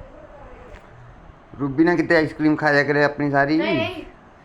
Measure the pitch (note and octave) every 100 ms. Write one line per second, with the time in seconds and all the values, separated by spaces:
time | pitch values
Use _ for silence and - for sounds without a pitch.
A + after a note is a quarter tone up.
0 | - - - - B4+ B4 B4 - - -
1 | - - - - - A2 C#3 C3+ E3+ E3+
2 | C#3+ E3 D3 - D3+ D3+ D3+ C#3+ C#3 D3
3 | C#3+ C#3+ D3 C#3 C#3 D#3 D#4+ D#4+ E4+ E4
4 | - - - -